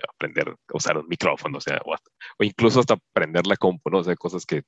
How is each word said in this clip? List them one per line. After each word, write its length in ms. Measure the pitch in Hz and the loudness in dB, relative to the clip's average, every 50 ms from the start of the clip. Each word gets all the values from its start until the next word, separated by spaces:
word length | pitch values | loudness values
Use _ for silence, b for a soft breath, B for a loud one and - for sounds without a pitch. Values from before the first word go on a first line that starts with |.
| - - - | -8 -10 -8
aprender 340 | - 73 73 - - - - | -8 -8 -4 -2 -2 -2 -2
a 260 | 80 - _ - - | -6 -14 _ -8 -6
usar 200 | - - - 78 78 | -4 -2 -2 -2 -2
un 80 | 76 85 | -4 -6
micrófono, 500 | 85 - - 82 71 - - 80 69 69 | -4 -2 0 0 0 -2 -4 -6 -6 -6
o 20 | |
sea, 200 | - 71 71 - - | -6 -4 -4 -4 -4
o 100 | - 78 | -6 -8
hasta, 160 | - _ _ _ - B B B B | -8 _ _ _ -20 B B B B
o 60 | 104 | -2
incluso 360 | 104 - - 123 220 - - | -2 2 4 4 6 6 6
hasta 140 | 151 131 110 | 4 4 2
aprender 520 | 95 _ _ - - 82 78 80 87 87 | 0 _ _ -2 0 0 2 2 2 2
la 100 | 98 98 | 2 2
compu, 340 | - - 92 90 80 - 80 | 2 2 2 0 0 -2 0
¿no? 80 | 90 95 | 0 0
O 60 | 85 | 2
sea, 120 | 90 87 | 0 -2
cosas 300 | - - 85 90 87 - | -2 -4 -6 -6 -6 -6
que 160 | - 80 76 - | -4 -4 -4 -4